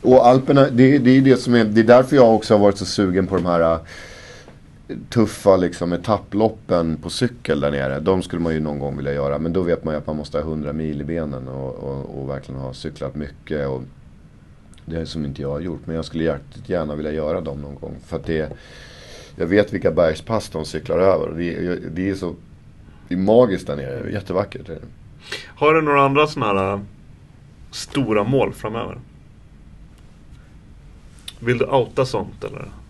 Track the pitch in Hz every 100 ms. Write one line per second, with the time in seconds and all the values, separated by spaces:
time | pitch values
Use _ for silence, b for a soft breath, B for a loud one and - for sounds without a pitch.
0 | 120 127 120 131 131 139 139 120 131 143
1 | 123 131 135 120 123 120 110 107 110 120
2 | 131 143 117 110 - 107 101 98 92 -
3 | 98 92 92 92 87 85 82 82 82 B
4 | B B B B B B - - - 117
5 | - 120 107 - 101 95 90 85 87 87
6 | - 104 - 98 110 - - 87 82 78
7 | 85 - 123 - - 73 71 71 67 69
8 | 80 95 85 87 82 80 76 73 71 69
9 | 69 71 69 73 82 87 87 85 80 76
10 | 71 76 76 76 78 78 71 76 78 73
11 | 73 82 78 65 65 65 67 62 69 69
12 | 67 67 67 69 69 65 65 65 80 71
13 | 69 71 73 - - 78 69 65 64 -
14 | - - - - - - - - - 82
15 | 76 80 71 67 69 71 87 71 82 80
16 | 78 80 82 71 - - - 87 78 73
17 | 76 78 76 90 76 71 71 69 73 69
18 | - 80 73 80 76 B B B B B
19 | B B B - 85 101 101 98 - 80
20 | 85 78 - 110 - 82 78 80 76 82
21 | 95 85 78 80 87 80 87 87 - 80
22 | 95 92 90 - - - - - - -
23 | - 87 95 113 123 90 - 71 65 67
24 | - 104 95 90 104 - - 76 - -
25 | - - B B B - 147 160 151 143
26 | 139 139 151 151 110 98 95 101 101 -
27 | - - - - - - - - - 139
28 | 117 107 104 135 101 - 110 113 98 98
29 | - - - - - - - - - -
30 | - - - b b b - - - -
31 | - - - - 117 123 127 139 113 -
32 | 127 107 90 - 104 - - - -